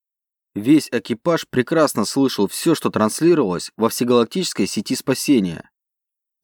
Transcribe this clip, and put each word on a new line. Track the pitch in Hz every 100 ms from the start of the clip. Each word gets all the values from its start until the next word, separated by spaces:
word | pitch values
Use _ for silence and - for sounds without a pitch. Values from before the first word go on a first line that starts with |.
| _ _ _ _ _
весь | 101 113 156 -
экипаж | 117 - 120 170 160 -
прекрасно | 123 120 160 143 120
слышал | 101 139 131 - 98
всё, | - 165 151
что | 113
транслировалось | 104 107 - 165 160 101 85 - -
во | 110
всегалактической | - 120 120 113 190 170 - 98
сети | 113 -
спасения. | 127 - 127 - 127 92 78 - _ _ _ _ _ _ _